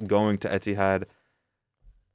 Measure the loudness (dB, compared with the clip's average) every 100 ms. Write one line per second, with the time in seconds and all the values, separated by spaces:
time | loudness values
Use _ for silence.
0 | 0 2 2 0 -2 -4 -2 0 0 0
1 | -4 _ _ _ _ _ _ _ -20 _
2 | _